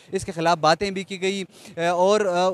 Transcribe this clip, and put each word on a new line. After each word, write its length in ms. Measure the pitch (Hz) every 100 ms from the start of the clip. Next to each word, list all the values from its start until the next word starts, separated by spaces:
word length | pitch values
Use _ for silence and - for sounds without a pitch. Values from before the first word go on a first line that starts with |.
| -
इसके 180 | 190 -
ख़िलाफ़ 280 | 165 165 170
बातें 340 | 156 165 202
भी 100 | 190
की 140 | 180 190
गई, 260 | 190 196
अ, 40 | 180 - - 170
और, 460 | 170 175 190 214 196
अ, 240 | 175 185